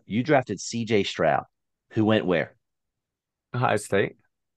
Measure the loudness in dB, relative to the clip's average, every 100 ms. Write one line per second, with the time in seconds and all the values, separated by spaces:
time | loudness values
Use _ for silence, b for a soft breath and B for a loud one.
0 | -6 -4 2 2 0 -6 -8 -6 0 0
1 | 0 0 0 0 -2 _ _ _ _ 0
2 | 2 2 2 0 -2 _ _ _ _ _
3 | _ _ _ _ _ -2 0 0 0 -2
4 | -2 -6 _ _ _